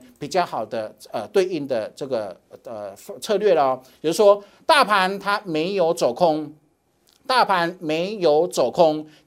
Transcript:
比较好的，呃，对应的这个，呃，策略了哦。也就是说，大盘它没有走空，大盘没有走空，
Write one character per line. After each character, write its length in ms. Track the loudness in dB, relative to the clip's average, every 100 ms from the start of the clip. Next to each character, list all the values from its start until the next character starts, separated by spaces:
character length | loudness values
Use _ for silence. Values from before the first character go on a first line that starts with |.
| -14 -16
比 100 | -6
较 160 | -4
好 200 | -4 -6 -8
的， 280 | -8 -10 -14 -12
呃， 160 | -10 -4
对 180 | 0 0
应 200 | -2 -4
的 220 | -4 -6 -10
这 100 | -8
个， 300 | -6 -6 -12 _ -20
呃， 300 | -16 -14 -14 -16 -18 -10
策 180 | -4 0
略 160 | 2
了 100 | 4
哦。 180 | 2 -2 -8 _
也 80 | -4
就 20 |
是 40 | 4
说， 280 | 6 4 0 _ 2
大 180 | 4
盘 340 | 4 2 0 -2
它 220 | -4 -4
没 300 | -4 -4 -2
有 180 | 0 0
走 180 | 0 -2
空， 400 | 0 0 0 -6 -16 _ _ _ _ _ _ -2
大 180 | 0
盘 320 | 2 0 -2 -4
没 360 | -6 -4 -4 -2
有 300 | 2 2 0
走 240 | 0 0
空， 360 | 2 2 2 -8 _